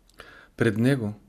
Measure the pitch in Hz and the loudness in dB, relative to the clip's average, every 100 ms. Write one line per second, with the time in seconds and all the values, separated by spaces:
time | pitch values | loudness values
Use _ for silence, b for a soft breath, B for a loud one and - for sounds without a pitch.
0 | _ - B B B - 117 104 123 139 | _ -20 B B B -2 0 2 2 0
1 | 107 107 | -4 -10